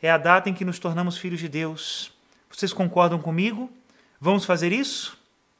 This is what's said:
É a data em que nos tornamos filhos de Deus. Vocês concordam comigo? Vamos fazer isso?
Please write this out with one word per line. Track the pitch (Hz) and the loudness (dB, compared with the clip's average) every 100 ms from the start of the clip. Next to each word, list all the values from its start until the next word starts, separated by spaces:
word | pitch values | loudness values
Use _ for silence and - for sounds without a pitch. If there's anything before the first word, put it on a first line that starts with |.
É | 160 | 2
a | 160 | 4
data | 170 185 190 | 6 6 4
em | |
que | 180 | -4
nos | 185 175 | -4 -4
tornamos | 175 165 180 175 | -4 -2 -2 -4
filhos | 180 170 | -6 -6
de | 165 | -6
Deus. | 151 160 156 - - - _ _ _ _ | -4 -4 -6 -8 -8 -10 _ _ _ _
Vocês | - 190 | -6 -4
concordam | - 175 180 170 170 | 0 0 4 2 2
comigo? | 165 165 220 214 254 - _ _ _ _ | -2 0 0 -2 -10 -12 _ _ _ _
Vamos | 151 202 | 0 0
fazer | - 170 170 | 2 0 2
isso? | 233 277 - - - _ _ _ | 0 -2 -4 -8 -12 _ _ _